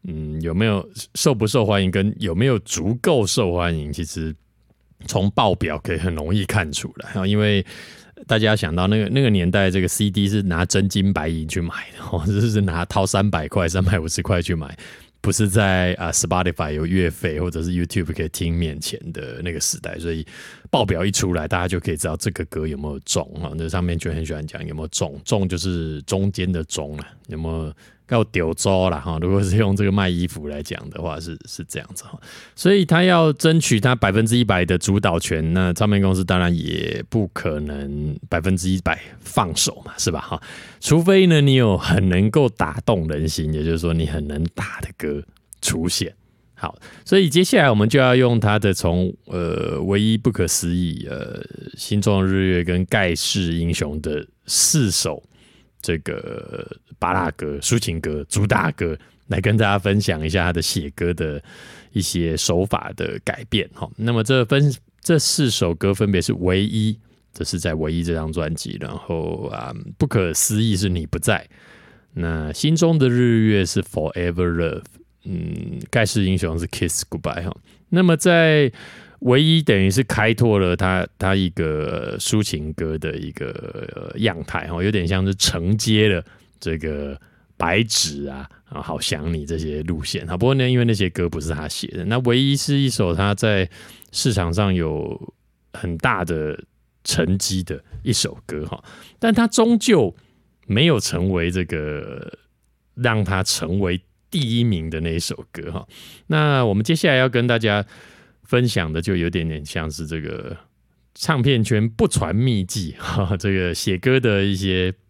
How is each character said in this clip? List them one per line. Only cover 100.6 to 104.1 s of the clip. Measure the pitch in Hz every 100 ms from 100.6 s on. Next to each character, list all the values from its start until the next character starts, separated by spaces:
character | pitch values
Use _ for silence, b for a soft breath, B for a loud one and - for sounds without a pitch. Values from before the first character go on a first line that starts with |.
| -
没 | 101 165
有 | 123
成 | - 85 92
为 | 90 85
这 | 92 87
个 | 82 76 73 - - - - _ _ _ _ _ -
让 | 123 110
他 | 92 95
成 | 95 - 80 95
为 | 95 90 _